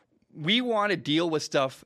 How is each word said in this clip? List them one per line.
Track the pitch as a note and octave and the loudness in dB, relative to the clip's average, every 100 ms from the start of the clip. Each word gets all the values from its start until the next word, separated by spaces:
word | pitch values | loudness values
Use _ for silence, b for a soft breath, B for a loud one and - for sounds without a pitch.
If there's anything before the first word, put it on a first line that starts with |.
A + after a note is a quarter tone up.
| b _ _ | b _ _
we | - D#3 A3+ | -8 0 0
wanna | B3 A3 G3+ F3+ | 2 0 0 0
deal | C3 D3+ E3+ | 0 0 0
with | D#3 | -2
stuff | - D3+ C3+ - | -2 0 0 -4